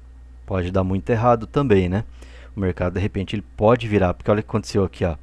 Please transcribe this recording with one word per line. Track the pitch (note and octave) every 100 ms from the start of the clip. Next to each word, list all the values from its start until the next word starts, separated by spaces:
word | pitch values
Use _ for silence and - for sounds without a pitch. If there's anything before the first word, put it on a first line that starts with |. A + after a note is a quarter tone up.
| - - - -
pode | - F#2+ F2
dar | F#2+
muito | F#2 F#2+ -
errado | A#2 A#2+ A#2+ A2
também, | D3 C#3 G2 F2+
né? | F#2+ - - - - - -
O |
mercado, | F#2+ F2 F2+
de | F#2
repente, | G#2 G2+ F2+ G#2
ele | -
pode | - G#2+ A#2+ A#2
virar, | G#2 F#2
porque | - -
olha | G#2
o |
que | -
aconteceu | G#2+ - G#2
aqui, | F#2 -
ó. | F2+ D#2